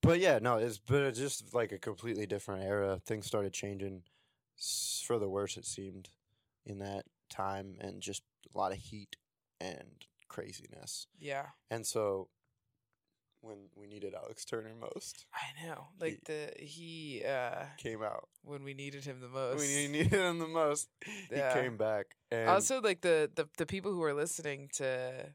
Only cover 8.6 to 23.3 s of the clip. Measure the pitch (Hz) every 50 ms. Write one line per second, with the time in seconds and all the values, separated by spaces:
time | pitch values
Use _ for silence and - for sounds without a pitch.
8.6 | 98 92 95 113 113 - - 107 101 _ - _ _ _ _ _ _ _ _ _
9.6 | - 92 85 - - - - _ - _ _ _ _ _ - - - - - -
10.6 | - - - - - - - - - _ _ - 151 143 139 139 143 143 - _
11.6 | _ _ 113 117 107 - - 113 107 101 98 95 92 _ _ _ _ _ _ _
12.6 | _ _ _ _ _ _ _ _ _ _ _ _ _ _ _ _ - 113 107 101
13.6 | 98 98 _ - 104 101 107 104 95 98 92 98 - 110 110 - - - - 117
14.6 | 110 110 113 117 117 - - - - - - - - _ - - - 135 139 143
15.6 | 165 165 160 - - - - - 165 160 - - - - 156 151 151 - - -
16.6 | - 147 147 165 170 165 165 160 160 147 135 113 - 120 139 131 127 120 - -
17.6 | - 143 147 - - 123 113 107 110 107 - - - _ _ - _ - 143 143
18.6 | 139 139 139 135 139 139 139 143 135 143 135 127 127 123 127 135 135 123 131 147
19.6 | 147 139 139 143 147 143 143 151 165 175 - 202 185 180 170 170 165 160 160 165
20.6 | 160 151 147 151 - - _ _ - 185 208 202 196 - 110 143 139 131 127 123
21.6 | 127 127 117 104 110 110 110 104 98 _ - _ _ _ 120 117 113 113 180 196
22.6 | 214 - 262 262 220 220 185 170 - 180 165 160 151 147